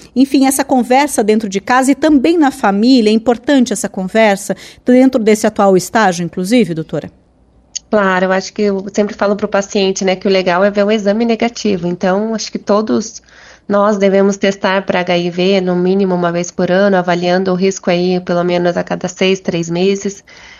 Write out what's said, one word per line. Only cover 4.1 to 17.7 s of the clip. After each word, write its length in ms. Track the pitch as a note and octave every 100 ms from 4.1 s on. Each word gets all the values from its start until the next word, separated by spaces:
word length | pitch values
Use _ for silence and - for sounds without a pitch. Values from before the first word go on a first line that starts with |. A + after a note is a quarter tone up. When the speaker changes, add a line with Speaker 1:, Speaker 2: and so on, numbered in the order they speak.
| A3 A3 G3 - F#3+ - - -
Speaker 1:
dentro 380 | B3+ C4 B3+
desse 240 | G#3+ G#3+ G#3+
atual 300 | G#3+ G3 F#3
estágio, 480 | F3+ A3+ G3 F3 E3+
inclusive, 480 | - F#3 B3 F3
doutora? 360 | D#3+ D#3 D#3 F3+ _ _ _ _ _ _ - -
Speaker 2:
Claro, 360 | G#3+ F#3+ F#3 F#3
eu 60 |
acho 180 | F#3+ F#3+
que 120 | -
eu 220 | G#3 G3 G3+
sempre 220 | G#3+ G#3 -
falo 220 | G3+ G#3
pro 100 | G#3
paciente, 560 | G3 G3 G#3+ F#3+ F#3+
né, 100 | F#3+ F#3+
que 100 | G3+
o 40 |
legal 300 | F#3+ F3+ F3
é 80 | G3+
ver 140 | G3+
o 80 | G3+
exame 320 | A3 G3 G#3+
negativo. 640 | A#3 A3+ A#3 - G#3+ F#3 F3
Então, 460 | F3 F#3+ G3 A3
acho 180 | A3 -
que 80 | G3
todos 640 | - G#3 A3 A#3+ G#3 - _ - - - -
nós 300 | G3+ G#3 G3+
devemos 380 | G3 F#3+ G3 G3+
testar 500 | G3 G3 G3 F#3+ G3
pra 140 | F#3
H 180 | F3+ F3
I 120 | F3
V 320 | F3 F3+ G3
no 120 | F3+
mínimo 400 | F3+ F3+ F#3+ F#3+
uma 160 | F3+ F3
vez 220 | E3+ F3
por 180 | - F3
ano, 280 | F#3 G3+ F#3+
avaliando 520 | F3 F3 F3 F3+ F#3+
o 60 | F#3
risco 340 | F#3+